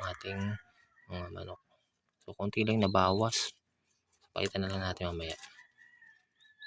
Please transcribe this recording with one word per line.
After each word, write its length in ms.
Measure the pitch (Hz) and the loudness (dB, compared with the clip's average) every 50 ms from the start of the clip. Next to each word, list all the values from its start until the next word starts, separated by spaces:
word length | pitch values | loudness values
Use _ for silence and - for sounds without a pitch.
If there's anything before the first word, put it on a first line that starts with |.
| 95 92 90 | -6 -6 -8
ating 240 | - - 98 98 98 98 104 107 - - _ _ _ _ _ _ _ _ - | -6 -8 -6 -4 -4 -2 -2 -4 -6 -8 _ _ _ _ _ _ _ _ -12
mga 160 | 90 90 90 87 90 | -10 -8 -8 -8 -10
manok. 240 | 92 90 90 90 - _ _ _ _ _ _ _ _ _ _ _ _ _ | -10 -10 -12 -14 -16 _ _ _ _ _ _ _ _ _ _ _ _ _
So, 160 | - 95 - | -14 -8 -6
konti 240 | 98 104 - 110 107 | -4 -2 0 2 2
lang 160 | 110 110 110 | 4 4 6
nabawas. 720 | 107 104 101 95 92 92 95 101 110 113 - - - - - _ _ _ _ _ _ _ _ _ _ _ _ _ _ _ | 6 6 6 6 6 6 6 4 4 2 2 0 -2 -4 -8 _ _ _ _ _ _ _ _ _ _ _ _ _ _ _
Pakita 320 | - 92 95 95 - 98 98 | -6 -2 -2 -2 0 -2 -2
na 80 | 95 | -2
lang 80 | 98 98 | -2 -2
natin 320 | 95 92 90 - 90 85 | -2 -2 -4 -2 -4 -4
mamaya. 240 | 85 82 82 82 80 - - - - - - _ _ _ - - _ - - - - _ _ _ _ _ _ _ _ - - | -4 -4 -6 -8 -8 -10 -12 -18 -20 -20 -20 _ _ _ -20 -20 _ -20 -20 -20 -20 _ _ _ _ _ _ _ _ -20 -20